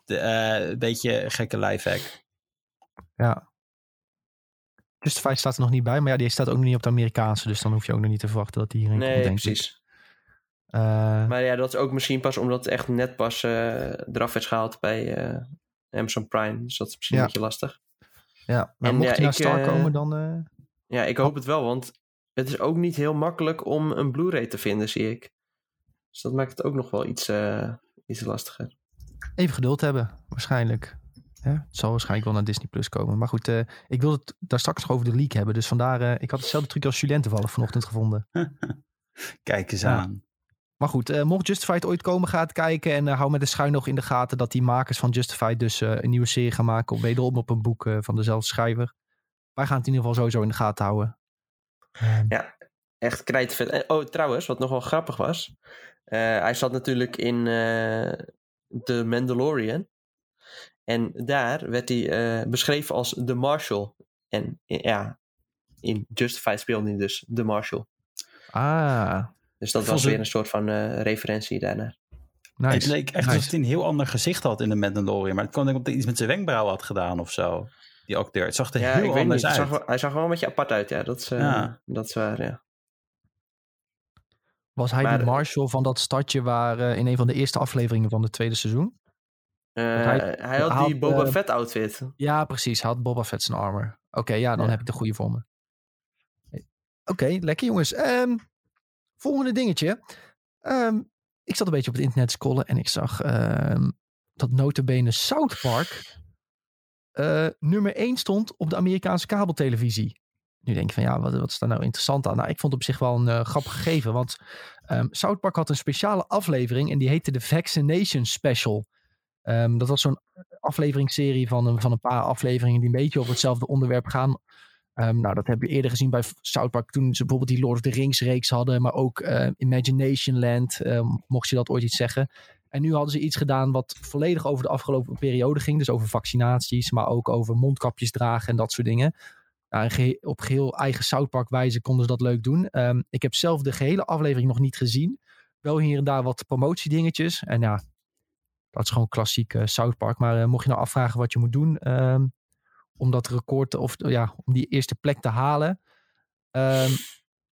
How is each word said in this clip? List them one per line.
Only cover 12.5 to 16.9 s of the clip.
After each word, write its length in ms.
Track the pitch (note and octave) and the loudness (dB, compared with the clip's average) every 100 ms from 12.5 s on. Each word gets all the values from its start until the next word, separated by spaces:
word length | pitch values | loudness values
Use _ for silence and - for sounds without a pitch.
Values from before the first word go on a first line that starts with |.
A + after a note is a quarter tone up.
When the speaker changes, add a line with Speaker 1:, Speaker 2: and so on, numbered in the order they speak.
| B2+ - | 0 -2
Speaker 3:
het 80 | |
echt 140 | A#2+ - | -2 0
net 280 | A#2+ B2+ - | 0 0 -2
pas, 280 | A2+ - | -4 -2
eh, 80 | A#2 A#2 A#2 B2 C3 - - | -2 0 -2 -2 -6 -8 -6
eraf 220 | A2+ A#2 A2+ | -4 -2 -2
is 100 | - | -2
gehaald 340 | A2+ A2 - | -2 -2 -4
bij, 340 | G#2 A2+ A#2 - | -4 -2 -2 -4
eh, 260 | - B2+ B2 D3 _ _ _ | -4 -6 -10 -16 _ _ _
Amazon 380 | G#2+ G#2+ A#2+ G#2+ | -6 -4 -4 -2
Prime. 360 | A2 G#2+ A2+ | -2 -2 -4
Dus 140 | A#2+ - | -8 -8
dat 100 | |
is 80 | A2+ | -10